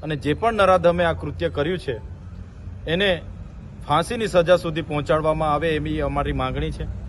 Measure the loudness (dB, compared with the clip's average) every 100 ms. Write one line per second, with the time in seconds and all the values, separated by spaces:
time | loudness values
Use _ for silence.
0 | -4 -4 -2 2 2 4 6 6 6 4
1 | 2 0 -4 -4 -4 0 -2 -2 -4 -6
2 | -6 -14 -14 -14 -14 -14 -14 -12 -2 2
3 | 2 2 -2 -14 -14 -14 -14 -14 0 0
4 | 2 -2 2 2 6 4 4 -4 -2 -4
5 | 2 2 2 2 2 2 2 0 -2 -2
6 | -2 0 -2 0 -2 -2 -4 -4 -6 -8